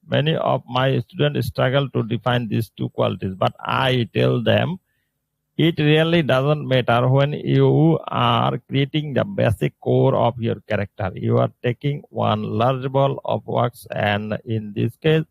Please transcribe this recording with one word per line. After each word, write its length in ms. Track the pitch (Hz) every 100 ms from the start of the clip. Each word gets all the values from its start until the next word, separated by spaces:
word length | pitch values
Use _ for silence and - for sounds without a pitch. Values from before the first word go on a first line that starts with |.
| - 117
Many 200 | 147 151 -
of 120 | 131 - 123
my 100 | 135 131 -
students 420 | - 147 131 120
struggle 400 | - 127 135 139 127
to 60 |
define 400 | 113 110 127 123 117
these 220 | 117 110 -
two 120 | 123
qualities, 460 | - 117 101 98 92
but 100 | 117 -
I 500 | 110 120 131 127 117 120
tell 180 | 127 127 113
them 180 | 110 123 185 _ _ _ _ _ _ _ - 156
it 100 | 160
really 440 | 147 156 160 170
doesn't 440 | 135 131 135 151 131
matter 280 | 131 120 117 127
when 260 | 135 143
you 680 | 151 - 135 135 135 156 160 -
are 500 | 120 120 120 127 131 _
creating 440 | 131 139 151 151
the 120 | 117 107
basic 480 | 98 117 101 147 _
core 340 | - 127 131 104
of 240 | 120 127
your 180 | 113 110 _
character. 420 | 104 101 - 95
You 240 | - 117 120
are 140 | 123 -
taking 360 | 123 120 143 143 -
one 340 | 107 113 107 107 107
large 240 | 120 131 135
ball 220 | 135 139 135 -
of 200 | 107 -
wax 400 | 120 123 - -
and, 460 | - 104 104 107 107 -
in 260 | 113 107
this 220 | 104 113 -
case 300 | 156 156 156